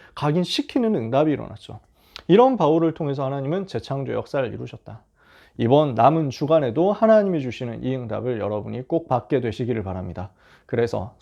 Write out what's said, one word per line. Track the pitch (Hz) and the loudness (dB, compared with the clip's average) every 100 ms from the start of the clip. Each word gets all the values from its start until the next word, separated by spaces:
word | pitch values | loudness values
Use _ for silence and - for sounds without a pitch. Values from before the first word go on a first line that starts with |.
| - - | -20 -4
각인시키는 | 147 170 175 - - 269 226 180 | 0 0 0 -4 -2 0 0 0
응답이 | 113 131 156 | 0 2 2
일어났죠. | 143 - 104 - - - _ _ - - | 0 -6 -14 -18 -20 -20 _ _ -6 4
이런 | 202 262 240 | 6 6 6
바울을 | 151 165 165 | 4 4 2
통해서 | 160 147 139 | 0 -4 -2
하나님은 | 135 139 135 185 190 | -4 -4 -4 -4 -4
재창조 | 120 - 139 127 | -8 -6 -6 -4
역사를 | 113 - 143 117 | -6 -4 -4 -4
이루셨다. | 113 127 127 - 107 _ _ _ _ _ - | -6 -12 -16 -18 -20 _ _ _ _ _ -2
이번 | 117 143 147 | 4 4 4
남은 | 113 127 160 143 | 4 4 4 0
주간에도 | - 143 160 127 113 190 | -4 2 2 2 0 0
하나님이 | 202 220 214 202 160 | 2 4 4 4 0
주시는 | 127 - 120 113 | -4 -6 -8 -6
이 | 123 | -6
응답을 | 131 117 104 123 113 | -6 -6 -6 -4 -4
여러분이 | 98 107 107 113 131 | -4 -4 -6 -10 -4
꼭 | 165 165 | -4 0
받게 | 120 - 135 | -4 0 -2
되시기를 | 117 104 120 113 | -2 -4 -4 -4
바랍니다. | 95 92 92 87 98 _ _ _ _ | -4 -6 -8 -10 -12 _ _ _ _
그래서 | 120 117 107 101 - | 0 0 -2 -6 -12